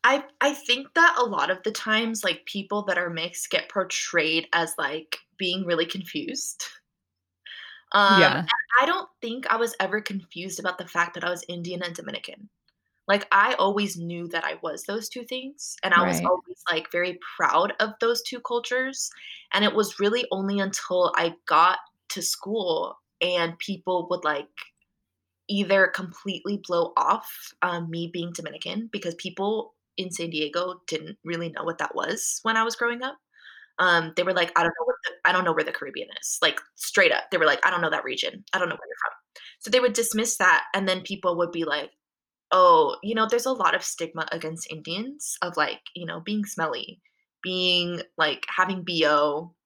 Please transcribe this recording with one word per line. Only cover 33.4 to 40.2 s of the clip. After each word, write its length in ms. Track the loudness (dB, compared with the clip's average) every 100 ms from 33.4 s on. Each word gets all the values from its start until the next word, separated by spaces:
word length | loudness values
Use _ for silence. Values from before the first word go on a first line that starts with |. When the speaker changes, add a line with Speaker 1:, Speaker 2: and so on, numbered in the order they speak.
| -20 -20 -20 0
Speaker 1:
Um, 340 | 4 4 2 0
they 60 |
were 100 | 2
like, 180 | 2 2 4
"I 60 |
don't 120 | 2 2
know 60 | -2
what 100 | -2
the, 80 | -4 0 2
I 60 |
don't 120 | 4
know 80 | 4
where 100 | 2
the 80 | 0
Caribbean 360 | -4 -8 -10 -12 -10
is." 180 | -6 2
Like, 180 | 2 2 -10 _
straight 360 | -2 4 4
up, 120 | 4 0
they 60 | 2
were 80 | 4
like, 180 | 4 2
"I 40 |
don't 100 | 2
know 80 | 0
that 140 | -2
region. 400 | -4 -4 -6 -6 -6
I 40 | -2
don't 100 | -2
know 60 | -4
where 120 | -10
you're 80 | -8
from." 100 | -8 -8 _ -20 -20 -16
So 100 | 0
they 100 | 4
would 140 | 4
dismiss 440 | 2 0 0